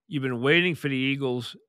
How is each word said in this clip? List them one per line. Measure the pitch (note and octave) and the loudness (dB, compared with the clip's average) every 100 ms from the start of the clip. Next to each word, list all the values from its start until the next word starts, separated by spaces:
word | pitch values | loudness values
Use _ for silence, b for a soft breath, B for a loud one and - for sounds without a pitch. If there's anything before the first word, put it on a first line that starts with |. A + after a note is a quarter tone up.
| - | -8
you've | D3+ | -4
been | C3 A#2+ | -2 0
waiting | C3 E3+ F3+ D3+ | 4 4 2 0
for | D3 | -2
the | C3 | -2
Eagles | C3+ C#3 C3+ B2 A2+ - | -2 -2 -2 -4 -6 -12